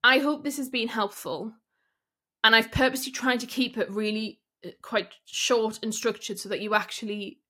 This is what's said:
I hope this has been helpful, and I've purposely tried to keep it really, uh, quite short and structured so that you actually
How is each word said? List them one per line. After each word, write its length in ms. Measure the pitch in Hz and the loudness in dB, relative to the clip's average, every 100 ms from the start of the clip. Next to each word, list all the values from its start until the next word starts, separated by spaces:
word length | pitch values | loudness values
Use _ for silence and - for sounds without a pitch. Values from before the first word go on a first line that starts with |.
I 140 | 240 262 | 8 6
hope 260 | 285 294 | 4 -2
this 140 | 285 285 | -4 -4
has 100 | 254 | -4
been 220 | 254 226 | -2 -2
helpful, 640 | 226 208 - 175 160 220 226 _ _ _ _ _ _ _ _ | -2 -2 -4 -8 -6 -8 -12 _ _ _ _ _ _ _ _
and 100 | 220 | 6
I've 160 | 226 226 | 6 4
purposely 440 | - 262 262 - | 2 2 2 -6
tried 260 | - 262 247 | -2 0 0
to 80 | 262 | -2
keep 300 | - 247 226 | -2 -2 -2
it 120 | 196 | -2
really, 520 | 196 214 214 220 - _ _ 175 | -2 -2 -2 -6 -10 _ _ -18
uh, 60 | - | -16
quite 320 | - 220 180 - | -4 -4 -4 -16
short 560 | - - - 240 220 220 | -10 -4 2 2 2 -2
and 140 | 226 214 | -6 -2
structured 440 | 233 214 - 190 | -2 -4 -8 -8
so 100 | 196 | -6
that 100 | 196 | -4
you 140 | 208 | 0
actually 680 | 208 196 - 220 208 196 - | 0 0 -8 -6 -6 -8 -14